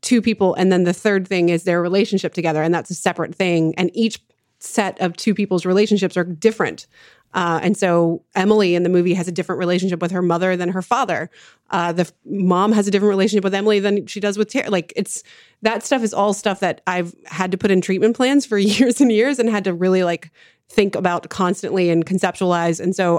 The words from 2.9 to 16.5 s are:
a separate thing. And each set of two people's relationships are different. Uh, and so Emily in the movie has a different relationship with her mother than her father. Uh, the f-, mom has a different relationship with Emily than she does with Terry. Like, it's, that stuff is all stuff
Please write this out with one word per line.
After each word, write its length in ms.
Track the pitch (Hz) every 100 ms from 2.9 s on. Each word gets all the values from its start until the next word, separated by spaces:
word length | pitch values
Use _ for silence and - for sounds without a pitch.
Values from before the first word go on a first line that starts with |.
a 20 |
separate 400 | 175 190 175 165
thing. 400 | - 185 170 160 160
And 140 | 180 -
each 240 | 226 - _ _ _ _
set 420 | - - 196 -
of 160 | 185 170
two 160 | -
people's 320 | 202 202 185 180
relationships 500 | 185 208 208 185 -
are 80 |
different. 640 | 175 160 220 220 151 80 - _ - _ _
Uh, 260 | 185 175 165
and 120 | 185 202
so 460 | 185 170 170 170 _ -
Emily 400 | 190 214 190 175
in 80 |
the 60 | 175
movie 260 | 180 175 180
has 120 | 170
a 40 |
different 260 | 175 175 170
relationship 440 | 175 180 185 175
with 80 | 175
her 100 | 180
mother 340 | 180 170 185 180
than 140 | 180
her 140 | 185
father. 480 | 175 240 247 151 165 - - _ _
Uh, 200 | 190 170
the 100 | 170
f-, 100 | 175 _
mom 480 | - 202 180 180 208
has 160 | 208 202
a 40 |
different 180 | 196 208
relationship 340 | 196 196 208
with 120 | 190 196
Emily 240 | 208 208
than 260 | 202 202 147
she 140 | 208
does 180 | 202 196
with 120 | 214
Terry. 200 | 285 -
Like, 240 | 190 165 -
it's, 280 | - - - - - _
that 180 | 214 233
stuff 200 | - 262
is 100 | 226
all 200 | - 202
stuff 260 | 196 214